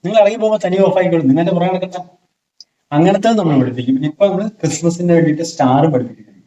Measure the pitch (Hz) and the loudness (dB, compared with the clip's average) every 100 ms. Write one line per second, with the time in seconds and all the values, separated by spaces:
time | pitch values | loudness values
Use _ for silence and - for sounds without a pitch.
0 | 175 220 202 233 220 214 185 185 190 185 | 0 2 2 2 -2 -2 -2 0 2 2
1 | 180 165 135 147 180 175 180 180 185 180 | 0 0 2 2 0 0 -2 -4 -6 -12
2 | - _ _ _ _ _ - _ _ 147 | -16 _ _ _ _ _ -20 _ _ 0
3 | 175 196 226 220 170 139 123 117 123 135 | 2 2 2 0 2 0 0 -4 -4 -2
4 | 151 - 202 185 214 - 160 156 170 170 | -2 0 0 0 -6 -4 -6 -2 -4 -2
5 | 175 170 156 147 165 - 131 135 160 156 | 2 2 2 0 -6 -2 0 2 2 0
6 | - - - _ | -4 -12 -20 _